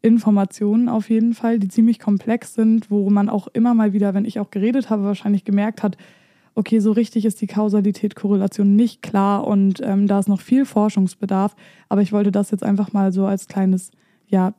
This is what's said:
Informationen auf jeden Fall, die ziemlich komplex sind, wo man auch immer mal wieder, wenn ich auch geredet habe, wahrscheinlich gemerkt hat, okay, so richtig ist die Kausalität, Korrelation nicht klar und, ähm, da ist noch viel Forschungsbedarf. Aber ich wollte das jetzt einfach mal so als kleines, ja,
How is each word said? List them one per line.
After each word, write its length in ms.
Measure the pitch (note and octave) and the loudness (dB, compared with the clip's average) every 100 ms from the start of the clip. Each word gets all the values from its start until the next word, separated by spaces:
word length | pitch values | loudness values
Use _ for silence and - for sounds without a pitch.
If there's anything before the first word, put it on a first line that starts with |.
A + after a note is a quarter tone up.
Informationen 880 | A3+ A3+ G#3+ G3+ G3 - G#3 A3 A#3+ | 2 4 4 2 0 -2 -2 0 0
auf 200 | A3 G#3 | -2 -2
jeden 240 | A3+ A#3 | 0 0
Fall, 260 | A3+ A#3 A3+ | 0 -2 -2
die 100 | G3 | -2
ziemlich 300 | - A3+ A3+ | 2 2 2
komplex 560 | - G3+ - A#3 - - | 0 -2 0 -4 -4 -2
sind, 360 | A3 A3+ G#3+ | 2 2 0
wo 180 | G#3 G3 | -2 2
man 200 | G3+ G3+ | 2 2
auch 180 | G#3+ - | -2 -4
immer 200 | - A#3+ | -2 2
mal 200 | A#3 G#3+ | 2 2
wieder, 200 | G3 G3+ | 0 0
wenn 120 | G3 A3 | 0 -4
ich 140 | G#3 | -6
auch 100 | G3+ | -8
geredet 400 | G#3 G#3+ B3+ - | -4 -2 -2 -2
habe, 140 | G#3+ | -2
wahrscheinlich 420 | G3 G3+ G#3 G3+ - | -2 -4 -2 -2 0
gemerkt 360 | G3+ G#3 G#3 | -2 -2 -2
hat, 140 | G#3 F3+ - _ _ _ _ | -4 -6 -14 _ _ _ _
okay, 260 | - G3+ A3+ | -8 -2 0
so 120 | G#3 | 2
richtig 340 | G#3+ A3 A3+ G#3+ | 0 0 -2 -2
ist 140 | - | -2
die 60 | G3+ | -6
Kausalität, 680 | G#3+ G#3+ G#3 G3+ F#3+ G#3 - | -2 0 2 0 -2 -4 -4
Korrelation 600 | G3+ G3+ F#3+ - G3+ G3+ | -2 0 0 0 2 4
nicht 260 | A#3 - | 2 -2
klar 460 | - G3 G3 G3+ - | -4 0 2 0 0
und, 320 | G3+ G3 F#3 | 0 2 0
ähm, 260 | B3 G3 G3+ | -2 0 0
da 120 | G3+ | 0
ist 80 | G3 | 0
noch 140 | G3 | -2
viel 240 | - C4 C#4 | 0 0 0
Forschungsbedarf. 920 | - G#3+ G#3 F#3+ - F#3+ F#3+ G3+ - - - - | 0 0 0 -2 -2 -4 -2 -2 -6 -20 -20 -4
Aber 140 | G3 | -2
ich 100 | G3 | 0
wollte 200 | G#3 G3+ | 0 0
das 200 | G3+ G3 | 0 -2
jetzt 120 | G3+ | -4
einfach 280 | - G3+ G3+ | -2 -2 -2
mal 220 | G#3 F#3+ | 0 0
so 120 | F#3 G3 | 0 -2
als 220 | G3 - | -4 -6
kleines, 440 | - F#3+ F#3 - _ _ _ _ | -2 0 0 -4 _ _ _ _
ja, 260 | F#3+ F#3 | 0 0